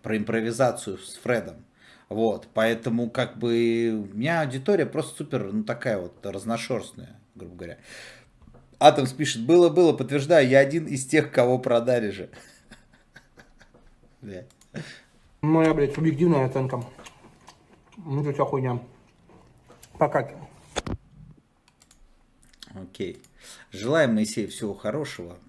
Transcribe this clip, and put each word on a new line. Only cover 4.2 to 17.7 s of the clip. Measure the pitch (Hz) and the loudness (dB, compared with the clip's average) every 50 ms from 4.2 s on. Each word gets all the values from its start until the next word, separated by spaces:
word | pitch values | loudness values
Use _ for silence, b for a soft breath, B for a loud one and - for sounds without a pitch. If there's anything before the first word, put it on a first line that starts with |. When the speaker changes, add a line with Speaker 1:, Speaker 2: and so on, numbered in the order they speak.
| 123 156 170 165 | -2 -2 -2 -2
Speaker 1:
аудитория | 156 135 127 135 135 - 208 170 143 | -2 -4 -6 -4 0 0 2 2 0
просто | - - 151 151 - - | -2 -4 -6 -6 -6 -10
супер, | - 151 147 143 117 104 98 | -12 -10 -6 -6 -6 -4 -4
ну, | 101 110 107 | -4 -4 -4
такая | 117 120 - - 131 107 95 | -4 -8 -6 -4 -4 -4 -4
вот | 87 82 - - - | -6 -10 -14 -14 -12
разношерстная, | 98 92 98 98 110 117 117 - - 131 107 92 - - - - - - - _ _ _ | -10 -10 -8 -6 -6 -6 -6 -4 -6 -6 -6 -6 -10 -16 -20 -20 -20 -20 -20 _ _ _
грубо | - 90 85 90 | -20 -20 -18 -16
говоря. | 85 87 82 - B B B B B B B B B B B _ _ - - - - _ _ - _ | -16 -14 -16 -16 B B B B B B B B B B B _ _ -20 -20 -20 -20 _ _ -2 _
Атомс | 135 151 143 147 131 127 - | 8 8 8 8 -2 -2 -2
пишет, | - 151 - - 113 113 | -4 -4 -4 -4 -4 2
"Было, | 131 170 180 175 170 | 6 6 8 8 6
было, | 151 180 180 160 127 | 6 6 6 6 4
подтверждаю, | 123 131 135 139 147 135 151 175 156 135 127 | 2 -4 -2 -2 -4 2 6 6 6 6 8
я | 131 135 | 6 6
один | 139 139 147 170 160 | 6 6 2 -4 -4
из | - 147 131 - | -4 -6 -6 -2
тех, | - - 156 139 - | 2 2 2 2 4
кого | - 131 120 123 127 127 | 2 2 4 4 2 0
продали | 127 127 120 117 117 127 123 120 110 101 | 2 2 2 2 4 2 2 2 0 -2
же". | 95 95 90 - B B B B B B B _ - _ _ _ _ _ _ _ _ - _ _ _ - - _ _ _ - _ _ - _ - _ _ _ | -6 -8 -14 -16 B B B B B B B _ -20 _ _ _ _ _ _ _ _ -20 _ _ _ -20 -20 _ _ _ -20 _ _ -20 _ -20 _ _ _
<laughs> | _ _ _ | _ _ _
Бля. | - 104 95 87 123 - _ _ _ _ - B 156 B B B B B B _ _ _ _ _ | -18 -14 -14 -14 -16 -18 _ _ _ _ -14 B -12 B B B B B B _ _ _ _ _
Speaker 2:
Моя, | - 151 160 160 160 160 156 | 0 2 4 4 4 4 4
блядь, | - 143 135 - | 2 0 0 0
субъективная | 151 160 160 139 135 180 175 165 139 131 | 0 0 0 2 2 4 4 4 4 2
оценка. | 127 - 135 131 127 131 120 120 - - - - - _ _ - - - _ _ - _ _ _ _ | 0 0 -2 -2 -2 -4 -8 -8 -12 -18 -20 -20 -20 _ _ -20 -20 -20 _ _ -20 _ _ _ _